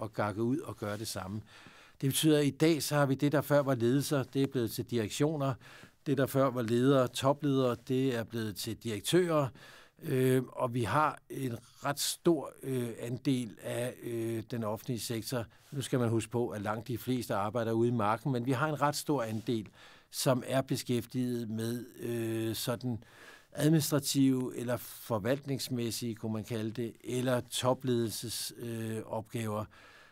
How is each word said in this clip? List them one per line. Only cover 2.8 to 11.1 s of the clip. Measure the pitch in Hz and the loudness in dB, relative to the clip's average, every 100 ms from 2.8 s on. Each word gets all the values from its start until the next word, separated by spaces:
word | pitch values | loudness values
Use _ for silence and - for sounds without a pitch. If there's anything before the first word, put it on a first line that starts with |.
så | - 147 | 2 2
har | 139 | 4
vi | 135 | 4
det, | 143 | 2
der | 147 | 2
før | - 147 | 4 4
var | 135 131 | 4 2
ledelser, | 117 139 - 147 | 4 2 2 0
det | 123 135 | 0 0
er | 135 | 0
blevet | 131 110 | 0 -2
til | - 113 | -4 -2
direktioner, | 117 104 - 147 156 135 123 - - - _ - | -2 -2 0 0 0 -2 -4 -10 -20 -20 _ -2
det, | 131 | 0
der | 127 | 2
før | 135 135 | 4 2
var | 123 | 2
ledere, | 113 120 127 139 123 | 0 4 6 6 4
topledere, | - 135 143 147 135 127 113 - | 2 2 2 2 2 2 0 -2
det | 131 135 117 | 0 2 0
er | |
blevet | 107 113 110 95 | -2 -4 -4 -4
til | 117 104 | -6 -6
direktører. | 117 104 - 175 175 156 131 - - - - _ | -4 -4 2 2 4 2 0 -4 -18 -20 -20 _
Øh, | 160 131 131 127 | -2 2 4 4
og | 127 - 127 | 0 -2 -2
vi | 123 | 0
har | 107 139 151 | 0 2 2